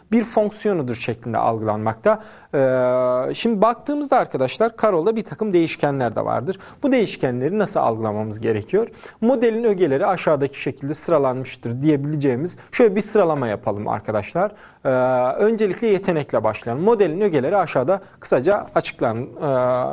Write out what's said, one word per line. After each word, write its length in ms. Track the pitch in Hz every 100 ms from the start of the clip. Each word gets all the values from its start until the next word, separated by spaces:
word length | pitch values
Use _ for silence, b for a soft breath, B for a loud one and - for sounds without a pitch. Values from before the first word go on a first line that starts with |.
| B
bir 120 | 226
fonksiyonudur 720 | 220 - 208 208 214 185 127
şeklinde 440 | 117 - 113 123 113
algılanmakta. 840 | 117 113 107 104 107 117 208 220 B B B
Ee, 800 | 151 135 127 123 127 127 127 135
şimdi 260 | 143 233 220
baktığımızda 560 | 214 233 - 294 285 254
arkadaşlar 560 | 170 139 127 - 226 226
Carroll'da 340 | 220 180 175 226
bir 60 |
takım 300 | 196 - 214
değişkenler 640 | 175 160 - 147 139 123 110
de 80 |
vardır. 340 | 107 113 120 190 B B
Bu 100 | 285
değişkenleri 680 | 254 190 - 135 123 135 208
nasıl 220 | 190 165
algılamamız 600 | 127 113 110 104 107 107
gerekiyor? 480 | 113 110 101 190 233 B B B
Modelin 440 | 220 262 233 220
ögeleri 420 | 240 196 175 135 202
aşağıdaki 560 | 180 - 151 139 -
şekilde 320 | - 123 139
sıralanmıştır 880 | 151 - 165 135 127 127 - 120 120
diyebileceğimiz 720 | 147 147 139 151 139 123 170 - B
şöyle 240 | - 233 196
bir 40 |
sıralama 460 | 208 214 175 151 120
yapalım 420 | 101 - 101 110
arkadaşlar. 640 | 110 - 107 101 165 202 - B B
Ee, 40 | - 127 127 127 127
öncelikle 520 | - 208 226 214 - 233
yetenekle 580 | 185 190 165 - 123
başlayalım. 400 | 110 107 - 120
Modelin 360 | 190 233 190 160
ögeleri 360 | 214 151 127 196
aşağıda 440 | 175 143 127 190 B B
kısaca 460 | - 156 139 202 -
açıklan-, 540 | - - - 127 113 131 -
e, 40 | 156 131 127 127 131